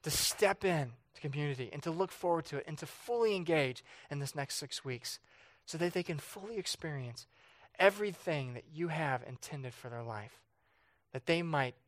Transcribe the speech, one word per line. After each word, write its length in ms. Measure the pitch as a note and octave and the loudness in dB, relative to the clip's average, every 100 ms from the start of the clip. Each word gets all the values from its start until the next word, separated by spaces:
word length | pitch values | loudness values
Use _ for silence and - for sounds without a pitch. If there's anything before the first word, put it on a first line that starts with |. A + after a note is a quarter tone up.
to 80 | D#3 | 0
step 540 | C#3 - - G3+ G3 | 2 2 6 4 6
in 260 | G3 E3 C3 A#2 _ | 4 4 0 -6 _
to 60 | - | -8
community 480 | D3 C#3 D3 C3 A#2+ | -6 -2 -2 -2 -6
and 100 | D3+ | -4
to 80 | E3+ | -4
look 200 | E3 F#3+ | 0 0
forward 340 | - F3+ E3+ | 0 2 2
to 120 | - C#3+ | 0 -6
it 80 | C#3 | -6
and 100 | D3+ | -8
to 80 | |
fully 500 | D#3+ - - A#3+ A3+ | -10 -12 -4 2 4
engage 480 | G3 E3+ D#3+ C3+ B2+ - - - | 4 4 4 4 -2 -14 -20 -8
in 100 | C#3+ | -6
this 160 | C#3 | -4
next 200 | D3 C#3 | -4 -4
six 280 | - C#3 - | -6 -6 -8
weeks 360 | C3+ A#2+ - - _ - - _ | -6 -6 -8 -12 _ -20 -20 _
so 120 | - D#3+ | -10 -2
that 160 | F3 | 0
they 100 | F3 | 0
can 140 | F3 D3+ | -2 -4
fully 400 | - G#3 G3+ A3+ | -6 -12 -6 -4
experience 680 | F3+ - E3 C#3+ B2 A#2+ - _ - - - - | -4 -4 -4 -6 -6 -10 -16 _ -20 -20 -20 8
everything 760 | F#3+ G3 G#3 E3+ - D3 B2+ | 8 8 -4 -2 0 0 -2
that 120 | B2 - | -6 -10
you 160 | D#3 E3+ | -4 -2
have 340 | D#3 D3+ B2+ B2 | 0 0 0 -4
intended 460 | B2+ - D3 B2+ | -12 -10 -8 -8
for 160 | - B2 | -10 -10
their 140 | A#2 | -8
life, 380 | A#2 G#2+ G#2 - _ _ _ _ _ _ _ | -6 -8 -10 -18 _ _ _ _ _ _ _
that 120 | C3 | -6
they 160 | - E3+ | 0 2
might 340 | E3+ D3+ B2+ - | 2 2 0 -4